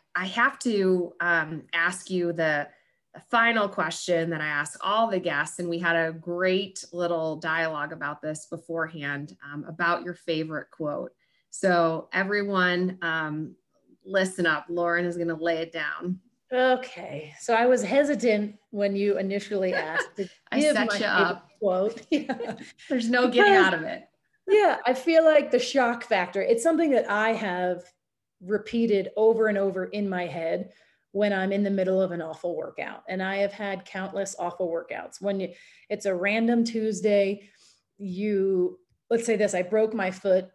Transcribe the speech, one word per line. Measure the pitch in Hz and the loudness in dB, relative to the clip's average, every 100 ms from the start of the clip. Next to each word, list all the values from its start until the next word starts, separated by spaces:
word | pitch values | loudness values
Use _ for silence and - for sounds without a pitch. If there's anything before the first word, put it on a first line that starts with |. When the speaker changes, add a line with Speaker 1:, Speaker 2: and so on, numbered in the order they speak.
| _ 175 | _ -8
Speaker 1:
I | |
have | 190 233 254 269 | -4 0 0 0
to, | 247 208 190 185 175 - | 0 2 4 2 0 -4
um, | 175 170 156 156 - | 0 0 0 -6 -6
ask | 170 170 185 - | -2 -2 -2 -6
you | 185 170 | -2 -2
the, | 165 160 147 143 _ _ _ _ | 0 0 0 -4 _ _ _ _
the | - - | -20 -2
final | 240 226 226 202 | 2 2 2 -2
question | 196 165 165 - 170 165 | -2 -4 -4 -2 0 0
that | 156 | -4
I | 151 | -4
ask | 147 151 - | -4 -4 -6
all | 190 214 226 | -2 0 2
the | 190 | 0
guests. | 170 143 156 - | -2 -2 -4 -6
And | 175 | -6
we | 170 | -2
had | 175 | 0
a | 165 160 | 2 0
great | 160 175 175 185 185 196 - - | -4 -8 -2 0 0 -2 -10 -12
little | 175 170 170 160 156 | -4 -2 -2 -2 -4
dialogue | 165 160 160 151 147 | -4 -2 -2 -4 -8
about | 156 147 151 | -6 -8 -8
this | 156 156 - | -8 -10 -10
beforehand, | - - 165 160 165 143 143 147 - | -14 -8 -6 -6 -6 -8 -8 -10 -16
um, | 143 143 - | -14 -12 -12
about | 160 170 175 | -4 -2 -2
your | 175 | -4
favorite | 175 - 160 160 156 - | -8 -4 -4 -4 -8 -10
quote. | - 151 143 - - _ _ _ | -8 -6 -6 -10 -14 _ _ _
So | - 190 175 165 165 - | -2 2 4 4 0 -4
everyone, | 185 196 208 202 196 180 180 185 185 | -4 -2 -2 0 2 2 2 0 -2
um, | 170 160 156 151 156 - _ _ _ _ | -4 -2 -4 -6 -8 -12 _ _ _ _
listen | 190 196 190 185 170 | -4 0 0 0 0
up. | 151 - | 0 -2
Lauren | 175 170 170 | -2 0 2
is | 175 175 | 0 -2
gonna | 170 160 | -4 -2
lay | 170 160 | -2 -2
it | 165 | -4
down. | 165 151 156 180 185 _ _ _ | -6 -6 -6 -6 -8 _ _ _
Speaker 2:
Okay. | 254 254 254 - - 202 143 151 - | 0 2 2 -2 -12 -12 -12 -12 -8
So | - | 0
I | 226 247 | 2 4
was | 240 | 4
hesitant | 202 269 294 269 233 208 208 - _ | 4 2 2 2 2 2 0 -8 _
when | 202 202 196 | -2 0 2
you | 202 196 | 0 0
initially | 196 202 202 202 185 | 0 -4 -4 -2 0
asked | 180 156 165 - - | -2 -2 -4 -4 -8
to | 185 - | -10 -12
Speaker 1:
<laughs> | _ | _
I | 262 | 2
Speaker 2:
give | 202 208 | 2 4
Speaker 1:
set | 220 | 2
Speaker 2:
my | |
Speaker 1:
you | 202 | 0
Speaker 2:
favorite | 208 | 0
Speaker 1:
up. | 190 175 180 - _ | 2 2 -2 -10 _
Speaker 2:
quote. | 202 185 202 - - | 0 2 0 -4 -2
<laughs> | |
Yeah. | 294 - 233 233 - - - - | -2 -2 -6 -8 -10 -16 -16 -4
Speaker 1:
There's | 262 226 | -2 2
no | 247 247 | 2 4
getting | - 415 | 6 8
Speaker 2:
Because | 392 370 | 8 6
Speaker 1:
out | |
of | 339 | 2
it. | 311 - - _ _ _ - | -4 -10 -14 _ _ _ 2
Speaker 2:
yeah, | 415 381 - | 6 6 4
I | - | 0
feel | 254 330 320 | 0 4 6
like | 320 302 285 | 8 6 4
the | 247 | 2
shock | 247 269 240 233 | 2 2 2 0
factor, | - 196 180 196 | 0 0 0 0
it's | 190 233 | 2 2
something | 320 330 330 | 4 4 4
that | 247 - | 2 2
I | 202 220 | 2 2
have | 214 208 180 180 175 - _ _ _ _ _ | 0 -2 0 0 -2 -8 _ _ _ _ _
repeated | 180 208 208 233 226 202 190 - | -4 -4 -2 0 2 2 0 2
over | 220 220 220 | 4 4 2
and | 202 | 2
over | 196 185 | 0 -2
in | 180 208 202 | -4 -4 -2
my | 185 175 | -2 -4
head | 160 165 180 - _ _ _ _ | -4 -4 -4 -6 _ _ _ _
when | 196 208 | -2 0
I'm | 196 190 | 0 0
in | 202 | 0
the | 202 | 0
middle | 196 185 190 | 0 2 2
of | 185 | 0
an | 170 | -2
awful | 160 160 175 156 | -8 -8 -6 -6
workout. | 143 - - - - | -8 -10 -10 -12 -8
And | 190 | -6
I | 190 196 | -4 -2
have | 202 | -2
had | 202 202 190 | -4 -8 -8
countless | - 190 190 190 185 - | -10 -8 -6 -6 -6 -6
awful | 175 175 180 | -6 -4 -4
workouts. | 165 165 - 85 - | -4 -6 -10 -12 -8
When | 196 196 | -4 -4
you, | 175 - - _ - | -6 -10 -20 _ -8
it's | 208 202 | -6 -2
a | |
random | 180 196 220 226 240 | -2 0 2 2 2
Tuesday, | 233 226 220 185 208 202 196 202 - _ _ _ _ - | 2 0 -2 0 2 4 2 -2 -10 _ _ _ _ -12
you, | 202 180 214 196 190 185 180 185 _ _ - | -8 -4 0 0 2 2 0 -4 _ _ -2
let's | 233 233 | 0 2
say | 208 | 2
this, | 202 | 2
I | 185 | 0
broke | 180 214 220 | 0 2 2
my | 226 185 | 0 -4
foot | 185 202 185 185 | -2 2 2 2